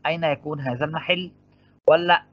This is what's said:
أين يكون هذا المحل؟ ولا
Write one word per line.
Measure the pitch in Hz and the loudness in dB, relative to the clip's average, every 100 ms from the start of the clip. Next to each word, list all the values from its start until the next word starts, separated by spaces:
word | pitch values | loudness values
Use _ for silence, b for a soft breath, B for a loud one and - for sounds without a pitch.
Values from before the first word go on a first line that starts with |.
| 147 | -6
أين | 165 | -2
يكون | 165 143 151 151 | -2 -4 -6 -8
هذا | 135 123 151 | -6 -4 -6
المحل؟ | 160 - 180 180 - _ b b b - | -4 -4 -4 -6 -16 _ b b b 4
ولا | 160 175 170 - | 4 4 2 0